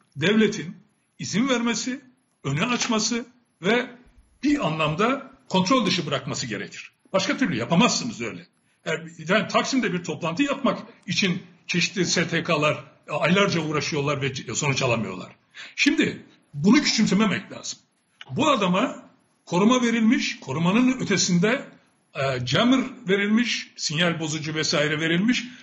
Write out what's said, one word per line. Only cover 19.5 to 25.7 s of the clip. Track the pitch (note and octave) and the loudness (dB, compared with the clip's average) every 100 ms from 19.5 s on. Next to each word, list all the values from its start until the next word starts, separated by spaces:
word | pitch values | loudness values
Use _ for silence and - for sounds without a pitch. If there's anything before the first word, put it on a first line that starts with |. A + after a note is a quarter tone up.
| F3 G#3 B3+ | 2 4 4
verilmiş, | A#3+ A#3 A3 C#4+ - - | 2 2 4 2 0 -6
korumanın | - C3+ E3+ G#3+ B3+ C4 | -8 -2 0 2 2 0
ötesinde, | E3+ F#3+ - F3 G#3 C4+ - - _ _ _ | 0 0 2 2 2 0 -4 -18 _ _ _
e, | D#3+ C3+ B2+ B2 | -4 -4 -2 0
jammer | D#3+ A#3+ C4 G#3 - F3 | 2 4 4 2 -8 -2
verilmiş, | G3 G3+ G#3+ A#3+ - - - | 0 2 2 2 -4 -8 -8
sinyal | - D3+ F3 D#3 | -6 0 0 0
bozucu | D#3+ D#3 D3+ | -4 -6 -4
vesaire | D#3 D3+ D#3+ D3+ D3+ | -4 0 0 0 0
verilmiş | D#3+ E3+ G#3+ B3 - - - | 0 2 2 0 -4 -14 -2